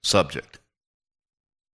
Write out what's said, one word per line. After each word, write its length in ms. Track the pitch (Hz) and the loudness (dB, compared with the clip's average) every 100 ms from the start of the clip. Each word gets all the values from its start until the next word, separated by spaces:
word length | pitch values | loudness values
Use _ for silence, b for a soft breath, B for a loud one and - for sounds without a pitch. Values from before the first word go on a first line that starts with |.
subject. 580 | - 101 80 - - - _ _ _ _ _ _ _ _ _ _ _ | 0 2 2 -4 -14 -20 _ _ _ _ _ _ _ _ _ _ _